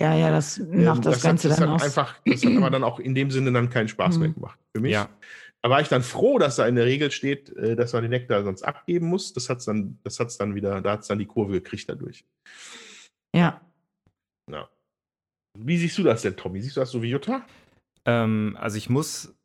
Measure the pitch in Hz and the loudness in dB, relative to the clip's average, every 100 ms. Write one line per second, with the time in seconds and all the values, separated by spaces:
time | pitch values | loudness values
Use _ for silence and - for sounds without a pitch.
0 | 156 156 160 156 147 - 170 175 165 160 | 2 4 4 2 0 -6 -2 4 4 4
1 | 156 123 165 170 151 156 156 165 143 147 | 2 2 4 4 4 4 2 2 0 0
2 | 135 - - 127 240 233 131 135 120 123 | -4 -2 0 2 4 4 4 2 0 -2
3 | 131 131 139 131 135 123 120 120 110 - | -2 0 0 0 2 2 2 2 0 2
4 | 95 165 78 156 - - _ 110 110 104 | 2 2 0 -2 -10 -16 _ -4 0 0
5 | 101 - - - - _ 123 139 151 127 | -2 -10 -20 -20 -20 _ 2 2 4 0
6 | 120 - 233 262 143 139 117 123 120 131 | 0 2 4 4 2 2 2 4 2 2
7 | 147 - 139 139 - - 110 117 127 120 | -2 -2 -4 -4 -8 -6 -2 0 0 -2
8 | 117 127 123 104 101 95 - - - 175 | -2 -2 0 -2 -2 -4 -8 -8 -4 -2
9 | 165 185 - 127 - 123 117 107 98 - | 0 -4 -4 -8 -6 -6 -4 -4 -4 -8
10 | 101 - 120 - 104 101 101 98 98 104 | -10 -6 -6 -4 -6 -4 -4 -2 -2 -2
11 | - 104 107 113 98 92 - 104 - - | -4 -4 -4 -4 -2 -2 -6 -12 -10 -12
12 | - - _ _ - - - - - - | -12 -16 _ _ -20 -20 -20 -20 -20 -20
13 | - _ _ 170 165 - _ _ _ _ | -20 _ _ 2 2 0 _ _ _ _
14 | _ _ _ _ - 76 - _ _ _ | _ _ _ _ -16 -16 -16 _ _ _
15 | _ _ _ _ _ 107 120 170 170 - | _ _ _ _ _ -10 -4 -2 -2 0
16 | 160 110 101 92 90 95 127 139 123 123 | 2 2 -2 -6 -10 -8 -6 -4 -4 -4
17 | 117 139 208 254 - _ _ _ _ _ | -4 -4 -4 -8 -8 _ _ _ _ _
18 | - 117 110 107 107 98 113 107 - 131 | -2 0 0 0 -2 -6 -8 -6 -2 -2
19 | 156 - - _ | -2 -8 -14 _